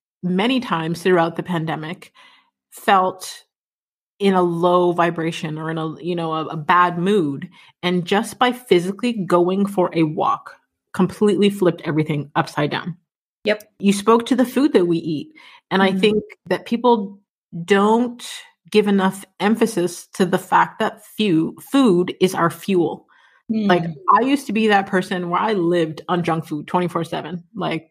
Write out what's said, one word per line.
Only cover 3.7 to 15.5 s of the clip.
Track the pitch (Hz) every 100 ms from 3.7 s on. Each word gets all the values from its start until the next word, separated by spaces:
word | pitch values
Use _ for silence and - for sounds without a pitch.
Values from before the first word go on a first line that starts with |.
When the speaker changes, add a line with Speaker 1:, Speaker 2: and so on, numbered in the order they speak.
| _ _ _ _ -
Speaker 1:
in | 196 185
a |
low | 175 170 175 180 180
vibration | 175 170 170 165 165 156 156
or | 160
in | 165
a, | 160 156
you | 175 175
know, | 165
a, | 160 156
a | 160
bad | 147 180 180 170
mood. | 180 208 147 139 - - - _
And | 180 180 170
just | 202 233 -
by | 247
physically | 247 - 180 180 196 247
going | 226 165 175 175 190 202
for | 190 175
a | 160
walk | 156 156 147 107 - - _ _ _
completely | - 185 - 208 185 202
flipped | 202 180 - 170
everything | 156 151 147 143 170
upside | 160 - 147
down. | - - - _ _ _ _ 202
Speaker 2:
Yep. | 208 - _
Speaker 1:
You | 196
spoke | 196 - 233 233
to | 240
the | 247
food | 247 294
that | 226 175
we | 165
eat. | 160 147 - - -